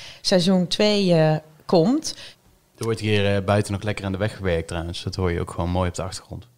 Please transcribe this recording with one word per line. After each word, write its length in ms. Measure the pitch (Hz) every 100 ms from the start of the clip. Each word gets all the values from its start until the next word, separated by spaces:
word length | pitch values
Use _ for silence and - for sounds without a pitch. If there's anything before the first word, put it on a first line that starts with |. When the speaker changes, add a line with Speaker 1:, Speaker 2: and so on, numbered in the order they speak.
| - -
Speaker 1:
seizoen 460 | - 185 170 185 175
twee, 480 | - 208 208 190
eh, 220 | 165 156 156 - - -
komt. 480 | 180 175 302 - - - - _ _ _ -
Speaker 2:
Er 60 |
wordt 160 | 113 107
hier, 360 | 107 104 101 101
eh, 80 |
buiten 280 | 95 104 104
nog 100 | 98
lekker 220 | 110 101
aan 80 | 98
de 60 | 92
weg 180 | 107 -
gewerkt 320 | 92 82 -
trouwens. 340 | 87 78 -
Dat 120 | 95
hoor 180 | - 90
je 80 | 85
ook 100 | 85
gewoon 200 | - 85
mooi 180 | 90 90
op 60 |
de 80 | -
achtergrond. 440 | 92 - - 87 -